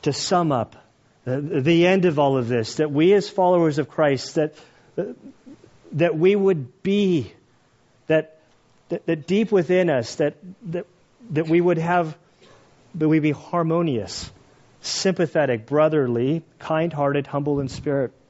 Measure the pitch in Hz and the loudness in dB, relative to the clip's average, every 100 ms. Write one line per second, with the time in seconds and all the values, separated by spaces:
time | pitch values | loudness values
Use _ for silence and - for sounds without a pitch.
0 | - 135 - 180 170 131 110 - _ _ | -2 -4 0 0 2 0 -4 -10 _ _
1 | _ _ - 131 147 170 131 170 175 196 | _ _ -6 -6 -4 -2 2 4 4 4
2 | 180 147 143 135 117 120 110 - 151 143 | 2 2 2 2 0 -2 -2 -2 -2 2
3 | 165 202 - - 180 180 165 143 139 - | 4 4 2 0 2 4 2 0 -4 0
4 | 151 135 - - 151 - - _ _ - | 0 0 -2 -2 -2 -4 -20 _ _ -8
5 | 208 247 277 - - 277 - _ - 143 | -8 -10 -20 -20 -20 -20 -20 _ -12 -2
6 | 170 156 180 202 196 180 123 _ 190 202 | 0 2 2 4 2 0 -4 _ -2 0
7 | 202 170 107 - _ _ _ _ _ _ | 2 0 -2 -14 _ _ _ _ _ _
8 | _ 160 156 _ _ _ _ _ _ 170 | _ 0 0 _ _ _ _ _ _ -10
9 | - 165 143 196 220 202 156 180 175 139 | -4 -4 0 0 2 0 2 2 2 0
10 | 113 - 147 151 185 185 208 170 - _ | -2 -2 -2 -2 -20 -16 -10 -10 -12 _
11 | _ _ - 147 160 165 175 170 165 180 | _ _ -8 -4 0 2 2 0 0 0
12 | 160 151 _ _ - - _ _ _ 165 | -2 -8 _ _ -20 -20 _ _ _ -4
13 | 156 156 151 143 - 175 160 165 170 123 | 0 2 0 -4 -6 -4 -2 0 -2 -4
14 | 98 - - - _ _ _ _ - - | -6 -12 -16 -20 _ _ _ _ -10 -4
15 | 196 185 170 165 139 120 110 147 156 156 | -2 0 -2 0 0 -2 -2 2 2 2
16 | 131 120 127 160 - _ - 160 165 151 | 0 0 0 -2 -6 _ -4 -2 -2 -2
17 | 143 143 135 143 143 143 135 - - 139 | -2 -2 -4 -6 -4 -4 -4 -8 -4 -4
18 | 123 _ _ | -4 _ _